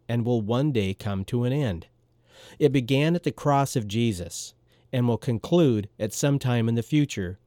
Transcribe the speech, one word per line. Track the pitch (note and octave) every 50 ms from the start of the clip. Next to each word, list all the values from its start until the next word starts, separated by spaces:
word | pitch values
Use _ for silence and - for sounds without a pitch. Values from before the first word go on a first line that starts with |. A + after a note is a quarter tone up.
| _ -
and | A#2 A#2+ A2
will | A#2+ B2 A#2
one | G#2 G2+ A#2 B2+ C#3+ D#3 C3
day | A2+ G2 F#2+ G2
come | - - G#2 G2+ F#2+ F#2+
to | - B2+ A#2+ A#2+
an | B2 C3
end. | D3 C#3+ A2+ F2 E2 - - _ _ _ _ _ _ _ _ - - - - - -
It | D3+ C3+ C3
began | C#3 A#2+ A2+ C3+ C3+ D3 D#3+ F3
at | E3+ -
the | D3
cross | - - - D3 C#3 C#3 C#3 - -
of | C3+ G#2
Jesus | G2+ G2+ A2+ A#2+ A2+ G2+ F2 E2+ - - - - - - _ _ _ _ _ _ -
and | - B2+ B2
will | A#2+ A2+
conclude | G#2+ - C#3 A#2 G#2 - - E3+ F3 E3 C3+ A2+ G#2 G2+ - _
at | - A2 G#2
some | - - D3 C#3+ C#3
time | C3+ - B2+ B2 A#2 A2+
in | A#2 A#2
the | A#2 A2+
future | - D3+ D3+ C#3+ - - G#2+ F#2+ F2 G2 - _